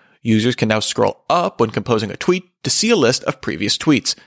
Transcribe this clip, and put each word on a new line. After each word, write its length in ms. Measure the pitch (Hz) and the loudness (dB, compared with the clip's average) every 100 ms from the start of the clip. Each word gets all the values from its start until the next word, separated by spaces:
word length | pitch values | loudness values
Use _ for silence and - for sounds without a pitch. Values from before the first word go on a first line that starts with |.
| _ _ | _ _
Users 340 | 117 107 113 120 | 0 2 2 0
can 140 | 113 | 0
now 100 | 110 | 0
scroll 460 | - - - - - | -2 0 0 -2 -2
up 300 | 165 180 - | 0 0 0
when 120 | 226 | -2
composing 380 | - 110 113 104 | -2 -2 0 -2
a 60 | - | -4
tweet 300 | - 180 - _ | -2 -2 -2 _
to 60 | - | -4
see 200 | - 220 | -2 0
a 60 | 226 | 2
list 300 | 120 127 - | 2 2 -2
of 160 | - | -6
previous 360 | - 73 101 - | -6 -6 -4 -2
tweets. 380 | - 135 - - | 2 0 0 -6